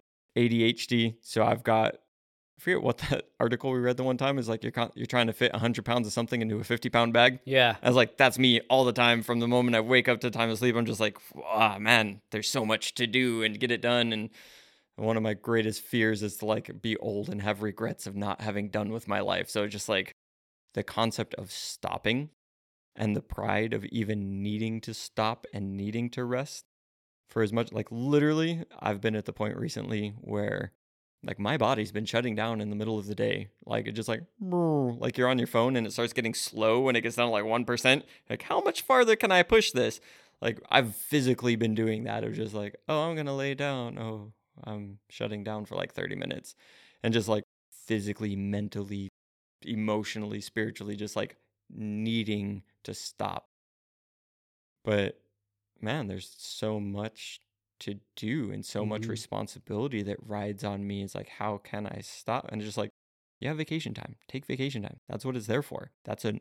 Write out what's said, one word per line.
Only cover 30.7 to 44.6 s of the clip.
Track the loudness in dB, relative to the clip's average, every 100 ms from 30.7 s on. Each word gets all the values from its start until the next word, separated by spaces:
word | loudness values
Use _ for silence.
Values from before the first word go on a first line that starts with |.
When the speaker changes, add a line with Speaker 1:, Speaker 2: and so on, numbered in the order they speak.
| _ _ _ _ _
Speaker 1:
like, | -10 -4
my | -2 2
body's | 2 2 -2
been | -4 -2
shutting | 0 0 -2
down | -2 -2
in | -4
the | -4
middle | -2 -4
of | -4
the | -2
day. | -2 -2 -6 _ -4
Like, | -4 -4
it |
just, | -6 -4
like, | -6 -8 _
brrr, | -2 0 2 2 2 0
like, | -2 2
you're | 4
on | 4
your | 2
phone | 4 4 2
and | 0
it |
starts | -2 -2
getting | 0 -2
slow | -2 -6 2 4 6
when | 4 2
it |
gets | 0 0
down | 2
to, |
like, | 2 0
one | 0
percent. | 0 2 4 4 2 -20 _
Like, | -8
"How | -2 0
much | 0 -2
farther | 4 6 8 6
can | 6
I | 6
push | 8 6 4
this?" | 2 0 -2 -18 -20 _ _
Like, | -4 -4 4
I've | 4 4 -4
physically | 0 2 4 2 2 2
been | 2 2
doing | 0 0
that | -2 -4 -4
of |
just, | -4 -6
like, | -4 -8 -8 -4
"Oh, | -2 -2
I'm | -4
gonna | -4 -4
lay | -4 -2
down. | -2 -2 -6 -6
Oh, | -8 -8 -12 _ _ -16